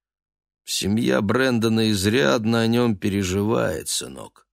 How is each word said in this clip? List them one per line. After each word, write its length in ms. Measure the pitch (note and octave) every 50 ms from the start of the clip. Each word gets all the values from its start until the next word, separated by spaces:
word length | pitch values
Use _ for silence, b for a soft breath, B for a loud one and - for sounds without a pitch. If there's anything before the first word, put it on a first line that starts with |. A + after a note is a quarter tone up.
| _ _ _ _ _ _ _ _ _ _ _ _ _
«Семья 580 | - - - - F#2+ G#2 A2+ B2 B2+ C3 C3
Брэндона 680 | G#2+ G2 A2+ B2+ C3 C3 B2 A2+ G#2+ A2+ A2 A2 A2 A2
изрядно 680 | G#2+ F#2+ F#2 G#2+ G#2+ C3 D3 C#3 C3+ B2 G#2+ A2 A#2 A#2
о 60 | A2+ A2+
нем 280 | A#2 A#2+ B2 A#2 G#2+
переживает, 960 | F2 - G#2 F#2+ G2+ G2 F2+ F#2 G2+ G2+ G#2+ A2+ B2 A#2 G#2 - - - -
сынок». 580 | - - - - C2+ B1+ - - - - _ _